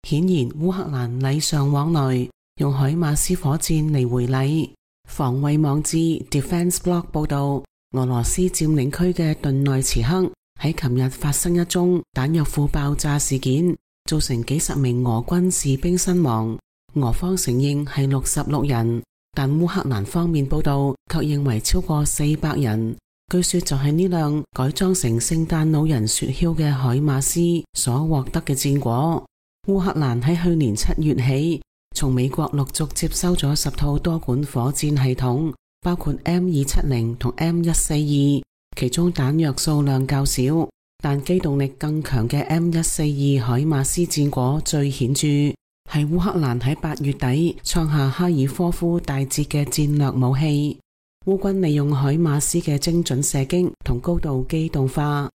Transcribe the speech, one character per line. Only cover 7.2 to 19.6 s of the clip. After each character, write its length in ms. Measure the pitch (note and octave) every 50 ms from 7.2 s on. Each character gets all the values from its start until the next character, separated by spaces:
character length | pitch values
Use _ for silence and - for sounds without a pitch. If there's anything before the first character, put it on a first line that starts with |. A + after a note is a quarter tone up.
| D3+
道， 360 | D3+ C#3+ C#3 C#3 C#3+ C#3+ C3 - - _ _ _ _ -
俄 140 | C3 C3
羅 160 | B2+ B2+ A#2+ A#2+
斯 200 | - - - F#3
佔 260 | F#3 F3+ - D#3+ D#3
領 220 | D#3 D3+ B2 C#3 D3
區 160 | - F3 F3+ F3+
嘅 220 | - E3 D#3 D#3
頓 160 | - - C#3+
內 320 | C3+ C3+ C#3 C#3+ C3+ C3 C3+
茨 200 | - - - A2+
克 280 | A#2+ F3 F#3 F#3 - - _ _ _ _ -
喺 120 | - C#3+ E3 -
琴 160 | - B2+ B2
日 120 | B2+ B2+ C3
發 240 | C3 - - D3 C3+
生 240 | - - E3+ F3
一 80 | F3 F3
宗 360 | E3+ - F#3 F3 F3+ F3+ E3+ - _ _
彈 200 | C3 B2+ C#3 D#3+
藥 120 | E3+ D3+
庫 240 | - - D3+ C#3+ C#3+
爆 260 | - - C#3+ C#3+ D3
炸 240 | C#3 - D3+ C#3+ D3
事 220 | - - C#3 C3
件， 360 | C3 C3 B2+ C#3+ E3+ F3+ E3 - _ _ _ _ _ -
造 120 | D#3+ D3+
成 240 | - - C3 A#2 A#2
幾 160 | - C3+ D#3+
十 160 | - - -
名 280 | C#3+ C#3 B2 A#2+ B2 B2+
俄 200 | B2 A#2 A2+ A#2
軍 240 | - F3 F3 F3+ F#3
士 260 | F3+ - - C#3 C3+
兵 220 | C3+ - E3+ F3+ F#3
身 240 | - F3+ F3+ F3+ E3+
亡。 340 | C3+ A2+ A2 A2 A2+ A2+ - _ _ _ _ _ _ -
俄 160 | - C#3 A#2
方 260 | - - - F3+ F#3+
承 160 | F3+ - - A#2+
認 320 | B2+ C3+ C#3+ C#3+ C#3+ D3
係 220 | C#3 - C#3 C3+
六 180 | C3+ C3+ A#2+ -
十 160 | - - D3+ C#3+
六 180 | - D3 C#3+ A2+
人， 400 | C#3+ C3 A#2 A2+ A#2 A#2 A2+ - _ _ _ _ _ -
但 160 | - C#3 C3+ C#3+
烏 80 | D#3